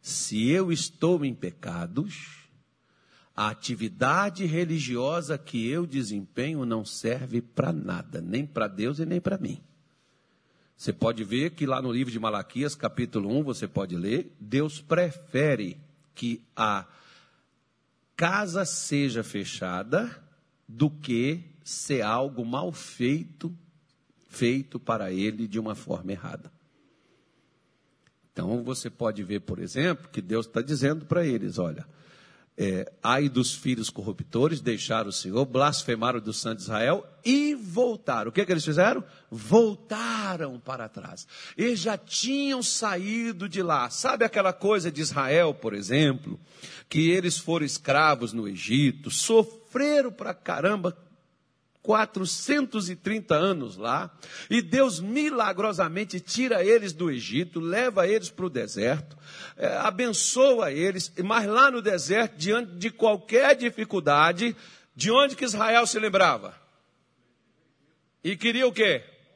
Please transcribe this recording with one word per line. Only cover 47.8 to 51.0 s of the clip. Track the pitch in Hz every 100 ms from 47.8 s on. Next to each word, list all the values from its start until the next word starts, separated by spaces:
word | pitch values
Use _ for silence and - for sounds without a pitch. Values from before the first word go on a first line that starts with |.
| - 139 156 135 117
no | 113 104
Egito, | 92 104 127 147 117 113
sofreram | - - 226 220 - - 254 294 294 254
pra | - 202
caramba, | - - 165 180 208 175 170